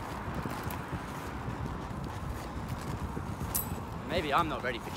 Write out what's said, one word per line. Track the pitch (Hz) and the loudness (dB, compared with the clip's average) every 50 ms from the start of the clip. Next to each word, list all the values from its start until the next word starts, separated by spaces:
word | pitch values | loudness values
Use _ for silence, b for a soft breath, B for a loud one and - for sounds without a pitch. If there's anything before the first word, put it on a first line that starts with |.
| - - - - - - - - - - - - - - - - - - - - - - - - - - - - - - - - - - - - - - - - - - - - - - - - - - - - - - - - - - - - - - - - - - - - - - - - - - - - - - - - - - | -4 -2 -2 -2 -2 -2 0 0 0 0 0 0 0 0 0 0 0 -2 -2 -2 -2 -2 -4 -4 -4 -2 -2 -2 -2 -2 0 0 0 0 0 0 -2 -2 -2 -2 -2 -2 -2 -2 -2 -2 -2 -2 -2 -2 -2 -2 0 0 0 0 0 0 0 0 0 0 0 0 0 0 0 0 0 0 2 0 0 0 -2 -4 -4 -4 -4 -4 -2 0
Maybe | 156 185 160 147 135 | 2 2 4 6 6
I'm | 160 170 156 | 6 6 6
not | 135 117 113 | 4 2 2
ready | 127 120 110 | 0 0 0
for | - - - | -2 -2 -2